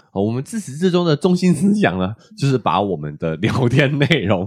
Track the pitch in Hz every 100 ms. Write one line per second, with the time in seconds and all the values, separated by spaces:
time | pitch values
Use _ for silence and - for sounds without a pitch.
0 | _ 95 104 123 139 226 131 143 185 175
1 | 175 147 185 180 185 - 202 208 139 92
2 | 92 110 _ - 139 127 - 90 101 80
3 | 73 73 82 78 107 110 120 131 139 143
4 | 135 156 101 95